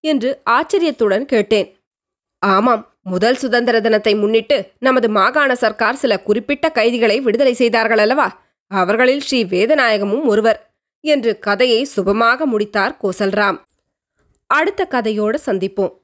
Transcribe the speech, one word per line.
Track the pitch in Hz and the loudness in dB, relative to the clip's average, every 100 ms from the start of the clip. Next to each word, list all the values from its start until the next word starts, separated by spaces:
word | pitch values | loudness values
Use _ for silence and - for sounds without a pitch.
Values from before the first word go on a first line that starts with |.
என்று | 311 285 240 - | -2 -2 -2 -4
ஆச்சரியத்துடன் | - 240 330 403 330 - 214 196 277 | 0 0 0 0 0 0 0 0 0
கேட்டேன். | 233 208 214 - _ _ _ _ _ _ _ | -2 0 0 -2 _ _ _ _ _ _ _
"ஆமாம், | 196 190 240 220 - _ | 0 2 2 0 -4 _
முதல் | 185 180 214 254 | -8 -2 0 0
சுதந்திர | - 240 240 226 | 0 0 2 0
தினத்தை | 220 214 220 | 2 0 0
முன்னிட்டு | 214 208 226 226 277 190 _ | 0 2 0 0 -2 -2 _
நமது | 254 262 226 | 0 2 0
மாகாண | 214 196 277 277 | 2 0 2 0
சர்க்கார் | 247 220 214 220 269 | 0 -2 0 -2 -2
சில | 247 196 | -2 -2
குறிப்பிட்ட | - 208 240 285 320 | -2 -2 -2 -2 -2
கைதிகளை | 320 220 240 226 226 | 0 0 2 0 0
விடுதலை | 262 226 269 | 0 2 0
செய்தார்கள் | 247 240 226 226 226 | 2 0 2 0 2
அல்லவா? | 214 269 247 - _ _ _ | 2 2 -2 -4 _ _ _
அவர்களில் | 196 180 226 254 277 | -2 0 2 2 0
ஸ்ரீ | 277 262 | 0 -2
வேதநாயகமும் | 190 180 226 302 240 214 202 226 | 0 0 2 2 2 0 0 -2
ஒருவர்" | 294 208 220 214 _ _ _ _ | 0 2 2 0 _ _ _ _
என்று | 302 294 233 220 | 0 0 0 -4
கதையை | - 202 175 226 | -4 -4 0 -2
சுபமாக | 277 - 185 208 233 254 302 | -2 -4 -2 2 2 2 0
முடித்தார் | 214 208 208 202 - | -2 -2 -2 -4 -4
கோசல்ராம். | 202 180 202 196 202 180 _ _ _ _ _ _ _ _ _ | -6 -2 -2 0 -2 -2 _ _ _ _ _ _ _ _ _
அடுத்த | 277 349 403 381 | 0 0 -2 -4
கதையோடு | 254 220 214 214 269 | -2 -2 -2 -2 -2
சந்திப்போம். | - 196 190 190 185 - | -4 -4 -4 -4 -4 -6